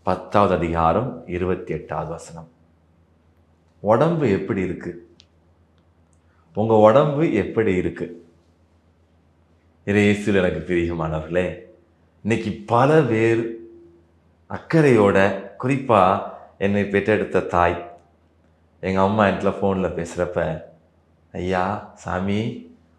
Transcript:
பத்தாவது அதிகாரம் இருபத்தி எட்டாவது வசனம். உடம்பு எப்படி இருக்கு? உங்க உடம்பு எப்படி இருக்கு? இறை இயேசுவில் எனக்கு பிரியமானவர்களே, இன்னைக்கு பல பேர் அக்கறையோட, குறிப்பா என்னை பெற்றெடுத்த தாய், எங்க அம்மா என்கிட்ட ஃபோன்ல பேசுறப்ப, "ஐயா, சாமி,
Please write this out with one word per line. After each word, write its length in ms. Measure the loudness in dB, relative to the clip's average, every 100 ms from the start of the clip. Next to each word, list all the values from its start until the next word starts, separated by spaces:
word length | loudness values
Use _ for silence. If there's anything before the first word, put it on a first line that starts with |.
பத்தாவது 500 | -4 -4 0 2 4
அதிகாரம் 680 | 2 0 0 2 2 -2 -8 -10
இருபத்தி 460 | -6 -4 -4 -6
எட்டாவது 360 | -10 -8 -8 -8
வசனம். 380 | -12 -16 -20 -20 _ _ _ _ _ _ _ _ _ _ _ _ _
உடம்பு 520 | 0 2 2 0 0
எப்படி 300 | 0 -2 -4
இருக்கு? 480 | -4 -6 -12 -14 -18 _ _ _ _ _ _ _ _ _ _ _ _ _ _
உங்க 200 | -4 2
உடம்பு 600 | 8 8 8 4 2 0
எப்படி 420 | 0 0 0 0 0
இருக்கு? 500 | -2 -6 -10 -12 -20 _ _ _ _ _ _ _ _ _ _ _ _ _ _ _ -2
இறை 180 | 2
இயேசுவில் 400 | 2 2 0 0
எனக்கு 300 | 0 -2 -2
பிரியமானவர்களே, 840 | -2 -2 -4 -4 -6 -4 -2 -2 -6 -18 -20 _ _ _ _
இன்னைக்கு 420 | -4 -4 -4 -8 -2
பல 360 | 2 4 4
பேர் 680 | 2 2 2 0 -2 -10 -16 -20 -20 _ _ _ _ _ -16
அக்கறையோட, 920 | -14 -2 2 6 6 6 4 2 0 -10 -8
குறிப்பா 580 | -4 -4 2 4 4 2 -4 -14 -20 -6
என்னை 260 | -2 0
பெற்றெடுத்த 600 | 0 0 2 0 0 -2 0
தாய், 400 | 0 0 -2 -8 -18 _ _ _ _ _ _ _ _
எங்க 220 | -4 0
அம்மா 240 | 2 2 2
என்கிட்ட 280 | 2 -2 -2
ஃபோன்ல 440 | -2 -2 -2 -4 -8
பேசுறப்ப, 560 | -4 -4 -2 -4 -6 -12 _ _ _ _ _ _
"ஐயா, 600 | -8 -4 -2 -2 -6 -12 -16
சாமி, 760 | -8 -6 -4 -4 -6 -10 -16 -20 _